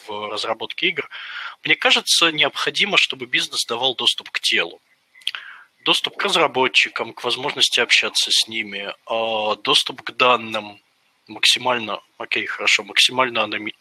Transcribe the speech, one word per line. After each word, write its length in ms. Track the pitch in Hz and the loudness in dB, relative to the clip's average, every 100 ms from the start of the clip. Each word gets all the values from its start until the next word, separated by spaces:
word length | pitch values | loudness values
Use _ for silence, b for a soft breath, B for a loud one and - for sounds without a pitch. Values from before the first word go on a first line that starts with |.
| - | -10
в 240 | 104 104 | -8 -6
разработке 580 | 104 113 113 113 - 180 | -4 -4 -4 -6 -2 -2
игр, 200 | 170 - B B B B - | 0 -6 B B B B -8
мне 140 | - 160 | -2 2
кажется, 560 | 254 240 - - 170 | 4 2 2 2 4
необходимо, 640 | 156 143 - - 143 202 170 | 4 2 2 -2 0 2 2
чтобы 300 | - 131 123 | 2 -2 -4
бизнес 380 | 156 165 131 | -2 -2 -4
давал 300 | - 117 131 | -4 -2 -2
доступ 360 | 120 120 - - | 0 0 -2 -4
к 100 | - | -4
телу. 400 | - 110 85 - _ _ _ _ - B B B B _ | 0 0 0 -6 _ _ _ _ -10 B B B B _
Доступ 320 | 156 175 - - | 0 0 0 -4
к 60 | |
разработчикам, 880 | 202 175 147 131 127 - - - 113 | 0 2 2 2 2 4 2 0 -8
к 120 | - | -6
возможности 560 | 123 123 139 135 120 - | -4 -4 -4 0 2 2
общаться 500 | 117 - 110 - - | 2 2 2 0 2
с 180 | - - | 0 0
ними, 440 | 113 104 98 101 - - | -4 -6 -6 -8 -10 -4
а, 480 | 113 113 110 107 104 | -2 0 0 0 0
доступ 460 | - 147 - 131 | 2 2 0 -6
к 100 | - | -10
данным 680 | - 127 120 113 110 104 101 _ _ _ _ - | 2 4 4 2 -6 -6 -14 _ _ _ _ -18
максимально, 760 | 107 - 123 123 120 107 98 - - | 0 2 2 2 -2 -2 -8 -10 -14
окей, 280 | 113 120 98 | -6 -4 -4
хорошо, 360 | - 104 - | -4 0 0
максимально 580 | 101 98 - 127 127 117 | 0 2 2 2 0 0
анами-, 300 | 107 107 107 - | -2 -4 -8 -2